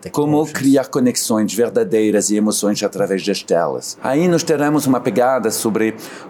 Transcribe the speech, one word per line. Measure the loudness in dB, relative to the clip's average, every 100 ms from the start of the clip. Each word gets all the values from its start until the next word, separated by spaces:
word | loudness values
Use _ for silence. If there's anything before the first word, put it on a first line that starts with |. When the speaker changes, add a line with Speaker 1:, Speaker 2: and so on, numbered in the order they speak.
Speaker 1:
Tech | -8
Speaker 2:
Como | -2 0 0
Speaker 1:
Emotions. | 0 0
Speaker 2:
criar | 2 2 2
conexões | 0 0 0 -2 0 0
verdadeiras | 0 0 0 0 2 2 2 2
e | 2
emoções | 2 0 -2 0
através | -2 -2 -2 -2
das | -2 -4
telas. | 0 0 0 -4 -10 -8
Aí | -2 0 2
nós | 2
teremos | 0 0 2 0 0
uma | 0
pegada | 0 2 2 2 0
sobre | -2 -2 0 0 -2 -14 -18 -8